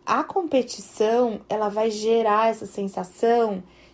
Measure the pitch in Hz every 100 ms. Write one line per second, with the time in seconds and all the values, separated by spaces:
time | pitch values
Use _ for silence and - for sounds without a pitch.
0 | - 233 302 392 330 262 240 - - -
1 | 214 240 240 208 - 214 208 208 226 208
2 | 214 226 220 208 226 220 202 - 196 190
3 | 180 - 233 233 220 190 - - -